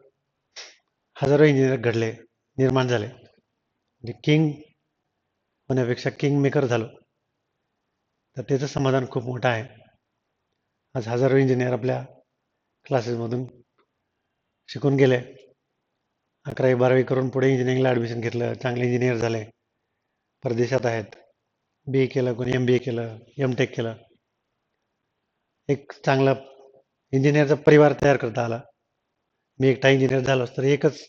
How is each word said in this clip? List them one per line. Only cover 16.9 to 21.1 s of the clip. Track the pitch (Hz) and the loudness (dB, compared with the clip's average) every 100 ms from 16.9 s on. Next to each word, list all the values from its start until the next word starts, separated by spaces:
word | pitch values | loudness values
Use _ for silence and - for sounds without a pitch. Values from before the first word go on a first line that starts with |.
| 131 | 2
करून | 123 131 131 | 2 -2 -2
पुढे | 131 131 | 0 2
इंजिनिअरिंगला | 131 123 127 131 | 2 0 0 0
ॲडमिशन | 123 117 117 | 0 -2 -4
घेतलं, | 113 117 117 | -4 -4 -4
चांगले | 110 131 120 123 | -4 -6 -2 -2
इंजिनिअर | 123 123 117 | 0 0 0
झाले, | 113 113 104 _ _ _ _ _ _ _ _ _ | -2 -4 -8 _ _ _ _ _ _ _ _ _
परदेशात | - 117 120 127 120 | -6 -2 -2 -2 -2
आहेत. | 113 101 | -4 -8